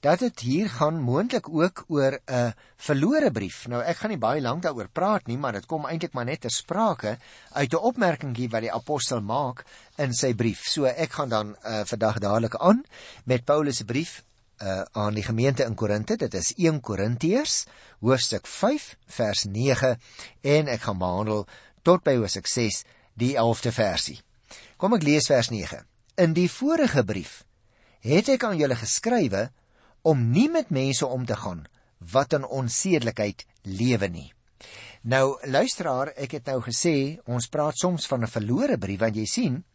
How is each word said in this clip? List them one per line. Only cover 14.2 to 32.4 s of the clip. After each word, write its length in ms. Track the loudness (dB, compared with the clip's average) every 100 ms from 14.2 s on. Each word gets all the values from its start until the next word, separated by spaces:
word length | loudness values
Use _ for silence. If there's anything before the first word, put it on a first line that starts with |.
| _ _ _ _
eh, 240 | -6 -4 -4
aan 200 | -2 -2
die 100 | -2
gemeente 400 | -2 2 2 2
in 120 | -2 0
Korinthe. 420 | 0 0 0 -2
Dit 160 | -2
is 200 | -2 -4 2
een 240 | 2 2
Korintiërs, 840 | -4 -2 -2 0 2 2 0 -2 -4 -16 -20 -4
hoofstuk 480 | 2 2 2 -4 -6
vyf, 480 | 0 0 0 -4 -20 _
vers 380 | -2 -2 0
nege, 560 | -2 0 2 2 2 0 -6 -20 -20 _
en 260 | 2 2 2
ek 140 | -2
gaan 160 | -4 -2
behandel 500 | -2 0 0 -2 -4 -14 -20 _
tot 200 | 4 4
by 120 | 6 2
hoofstuk 320 | 2 -4 -4
ses, 360 | -2 0 -2 -10 _ _
die 220 | -2 0 2
elfde 360 | 2 2 -2
versie. 520 | 0 0 0 -4 -8 _ _ _ -20 -20 _
Kom 180 | 2 2
ek 80 | 4
lees 220 | 4 6
vers 180 | 4 4
nege. 360 | -2 -6 -10 -16 _ _ 2
"In 160 | 4
die 160 | 4 2
vorige 520 | 2 0 2 4 2
brief 400 | 0 -2 -8 -16 -20 _ _ _ _ _
het 300 | 2 2 4
ek 140 | 2
aan 140 | 2 0
julle 180 | 0 0
geskrywe 760 | -2 -2 0 2 2 0 -4 _ _ _ _ _
om 300 | 2 4 4
nie 180 | 4 4
met 200 | 2 0
mense 380 | 0 0 0 -2
om 180 | -4 -4
te 100 | -4
gaan 300 | -6 -10 -14 _ _ _
wat 340 | -2 0 2
in 120 | 0